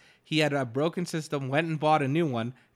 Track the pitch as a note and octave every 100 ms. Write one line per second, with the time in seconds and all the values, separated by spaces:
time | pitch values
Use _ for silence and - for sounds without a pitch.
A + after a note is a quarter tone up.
0 | - _ _ D#3 D3+ C#3 B2+ A#2+ D#3+ F3+
1 | F3 E3 D3 D3 C3+ C#3+ E3 D#3 D3+ D#3
2 | C3+ D3+ E3 A#2 A2+ B2+ _